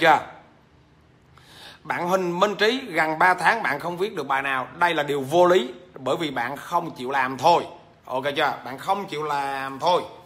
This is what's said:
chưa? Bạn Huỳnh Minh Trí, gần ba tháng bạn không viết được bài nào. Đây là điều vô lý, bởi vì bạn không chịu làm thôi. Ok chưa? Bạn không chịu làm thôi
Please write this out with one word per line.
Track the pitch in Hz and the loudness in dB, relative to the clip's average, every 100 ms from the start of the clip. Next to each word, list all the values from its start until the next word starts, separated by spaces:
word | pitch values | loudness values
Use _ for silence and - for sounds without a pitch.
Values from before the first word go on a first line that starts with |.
chưa? | 165 143 - - - _ _ _ _ _ _ _ _ - - - - - | 4 4 2 -16 -20 _ _ _ _ _ _ _ _ -20 -20 -20 -20 -16
Bạn | - 131 175 | -8 -4 0
Huỳnh | 190 180 175 | 0 0 2
Minh | 202 196 | 0 2
Trí, | 214 254 | 2 0
gần | 254 165 156 156 | -2 0 0 4
ba | 175 | 4
tháng | 180 175 226 | 4 2 2
bạn | 160 143 | 0 -2
không | 156 175 | -4 -4
viết | 202 | -4
được | 196 135 | -4 -4
bài | 135 | -2
nào. | 139 131 123 156 | 0 -2 -4 0
Đây | 175 | 0
là | 160 | 2
điều | 143 143 | 0 -2
vô | 131 165 175 | 0 4 6
lý, | 185 240 - - | 6 2 -8 -18
bởi | - 131 165 | -10 -4 -2
vì | 160 | -2
bạn | 131 120 139 | -4 -4 -6
không | - 170 165 | -4 -4 -4
chịu | 127 123 | -8 -4
làm | 139 131 135 | -2 -2 0
thôi. | 147 165 117 - - _ | 4 4 2 -12 -20 _
Ok | - 127 135 143 | -8 -4 -4 0
chưa? | 147 117 | 0 -2
Bạn | 123 127 | -8 -10
không | 175 196 175 | -4 -4 -4
chịu | 147 | -8
làm | 151 143 139 135 135 135 | -4 -4 -4 -4 -6 -4
thôi | 156 175 127 - | 0 0 0 -14